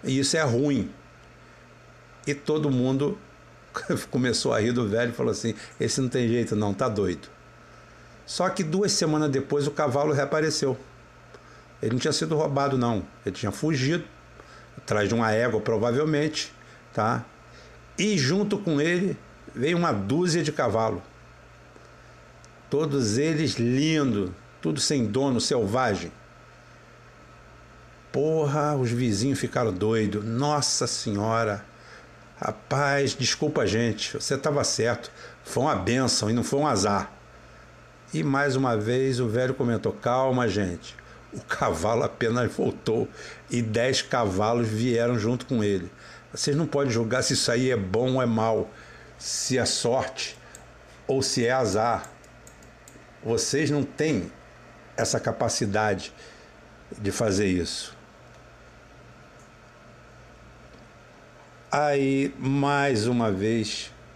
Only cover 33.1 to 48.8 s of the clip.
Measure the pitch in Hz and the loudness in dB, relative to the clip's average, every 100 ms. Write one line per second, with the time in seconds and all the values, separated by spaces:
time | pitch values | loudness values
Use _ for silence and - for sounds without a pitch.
33.1 | - 127 - 156 151 107 107 117 104 - | 0 -2 0 0 2 2 2 0 0 -6
34.1 | - - 135 - 139 131 - 110 120 - | -6 -4 -2 0 0 0 0 0 0 -6
35.1 | - - - - - 143 120 90 123 127 | -18 -20 -20 -6 0 0 0 0 2 2
36.1 | - 104 120 117 139 147 110 101 101 - | 0 0 0 0 0 2 2 2 0 -2
37.1 | - - - - - - - - - - | -12 -20 -20 -20 -20 -20 -20 -20 -20 -8
38.1 | 156 156 139 143 131 131 113 104 123 135 | -4 0 2 2 2 2 2 0 2 2
39.1 | 123 123 113 127 131 123 110 107 98 131 | 0 0 2 0 0 0 0 -2 -2 0
40.1 | 127 131 127 120 98 95 87 - - - | 2 2 2 2 0 -2 -4 -12 -20 -20
41.1 | - - - - - 127 80 101 113 - | -20 -16 -16 -8 -2 0 0 0 0 0
42.1 | - 117 120 117 - - - - 113 120 | -2 0 2 0 0 -2 -2 -2 0 -2
43.1 | - - - - 120 113 110 123 135 - | -8 -18 -18 -6 -2 0 0 2 0 0
44.1 | 123 110 92 107 120 113 107 123 117 120 | 0 2 2 2 2 0 0 0 2 2
45.1 | 120 107 123 - 123 104 98 87 - - | 2 0 -2 -2 0 2 0 -4 -14 -20
46.1 | - - - - 143 160 147 139 117 110 | -20 -16 -6 -2 0 0 0 0 0 0
47.1 | 127 127 123 - 120 131 120 95 107 127 | 0 0 0 2 2 2 0 0 0 2
48.1 | 131 123 110 113 107 - - | 2 2 2 2 2 -2 -8